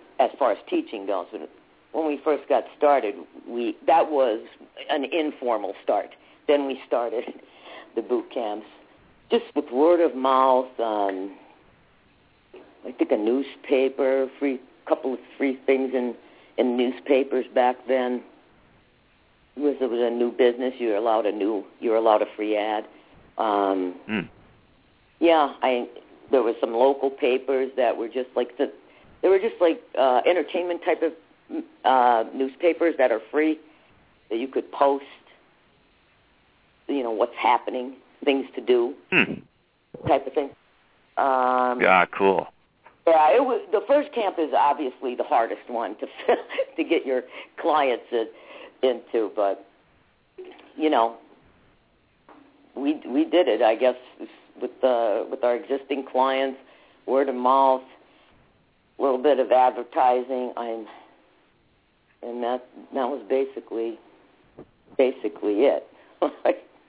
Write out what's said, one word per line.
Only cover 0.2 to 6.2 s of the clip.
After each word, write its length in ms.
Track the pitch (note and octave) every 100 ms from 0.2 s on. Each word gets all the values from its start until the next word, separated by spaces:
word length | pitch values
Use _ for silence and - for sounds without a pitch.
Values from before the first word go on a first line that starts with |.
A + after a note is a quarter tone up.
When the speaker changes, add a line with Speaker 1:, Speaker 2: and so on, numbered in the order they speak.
| B2 -
Speaker 1:
far 140 | B2+
as 60 | G2+ -
teaching 360 | E3+ B2+ G#2 G2
goes, 200 | F#2+ F2 G#2 D#2 - _ _ _
when 140 | - D#3
we 100 | C#3
first 240 | D#3 C#3+ -
got 160 | B2+ - -
started, 360 | D3 C#3 G#2 F#2 D2+ - -
we, 300 | A#2+ A#2 - -
that 240 | E3 D3+
was 300 | D3 B2+ A2 A#2 - - - C3+
an 160 | C#3+
informal 720 | C3+ D#3+ D3+ - B2 A2 G2 -
start. 280 | - G#2 - -